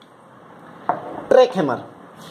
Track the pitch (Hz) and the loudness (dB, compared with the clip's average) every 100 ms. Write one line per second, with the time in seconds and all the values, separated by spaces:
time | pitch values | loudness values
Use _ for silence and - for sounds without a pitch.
0 | - - - - - - - - - - | -20 -20 -20 -20 -20 -20 -20 -10 -8 -8
1 | - - - 262 247 190 143 113 - - | -10 -14 4 4 4 0 -4 -4 -10 -20
2 | - - - | -20 -20 -10